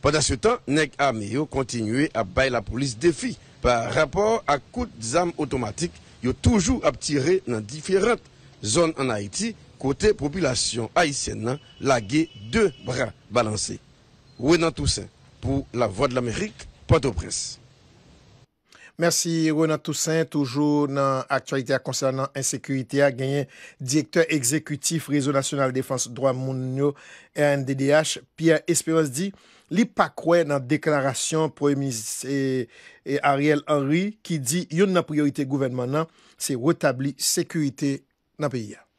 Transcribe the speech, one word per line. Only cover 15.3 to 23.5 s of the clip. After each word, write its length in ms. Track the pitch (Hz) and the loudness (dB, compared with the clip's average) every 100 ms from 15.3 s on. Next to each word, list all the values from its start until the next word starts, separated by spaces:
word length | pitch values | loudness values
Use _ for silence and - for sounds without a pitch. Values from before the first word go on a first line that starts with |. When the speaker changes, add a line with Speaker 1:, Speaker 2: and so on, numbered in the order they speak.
| - | -8
Speaker 1:
pou 300 | 117 139 135 | -2 -2 -2
La 140 | 113 117 | -2 -2
Voix 220 | 95 139 | 0 0
de 80 | 123 | 0
l'Amérique, 500 | 123 104 208 - - - - | -2 -4 -6 -8 -20 -20 2
Pòtoprens. 680 | 160 135 90 98 - - - - _ _ _ _ - _ - _ _ _ - - - | 2 4 -4 -6 -6 -8 -12 -20 _ _ _ _ -20 _ -20 _ _ _ -20 -20 -2
Speaker 2:
Mersi, 540 | 170 - 170 165 160 | 0 2 0 0 2
Renan 240 | 151 160 156 | 2 2 0
Toussaint. 480 | - 147 - 160 160 | -2 -4 0 0 0
Toujou 640 | 151 139 127 147 147 147 | 0 -2 2 2 4 2
nan 380 | 139 135 135 127 | 2 2 0 0
aktyalite 480 | 135 - 135 123 135 - | -2 0 -4 0 -2 -2
konsènan 480 | 131 135 131 139 | -2 -2 0 -4
ensekirite, 720 | - 135 139 - 135 120 139 143 | -4 -6 -6 -4 -4 -2 2 2
a 60 | |
genyen 320 | 123 135 143 139 | 2 -2 -2 -4